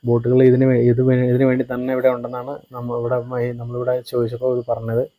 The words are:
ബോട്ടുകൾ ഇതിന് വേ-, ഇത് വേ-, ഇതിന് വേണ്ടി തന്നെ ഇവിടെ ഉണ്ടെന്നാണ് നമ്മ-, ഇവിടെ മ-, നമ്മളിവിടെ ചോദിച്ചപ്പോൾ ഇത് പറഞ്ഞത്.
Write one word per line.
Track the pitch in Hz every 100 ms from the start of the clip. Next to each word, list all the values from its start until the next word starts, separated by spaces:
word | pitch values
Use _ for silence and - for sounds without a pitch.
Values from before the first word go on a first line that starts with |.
ബോട്ടുകൾ | 120 120 117 127
ഇതിന് | 131 127 131
വേ-, | 123 120
ഇത് | 117
വേ-, | 127 127 123
ഇതിന് | 123 135
വേണ്ടി | 127 127
തന്നെ | 123 127
ഇവിടെ | 127 127 123
ഉണ്ടെന്നാണ് | 120 123 123 143 -
നമ്മ-, | 127 120 120
ഇവിടെ | 120 123 120
മ-, | 127 120 120
നമ്മളിവിടെ | 120 123 123 127 123
ചോദിച്ചപ്പോൾ | 123 113 117 127 123
ഇത് | 120
പറഞ്ഞത്. | 117 117 113 135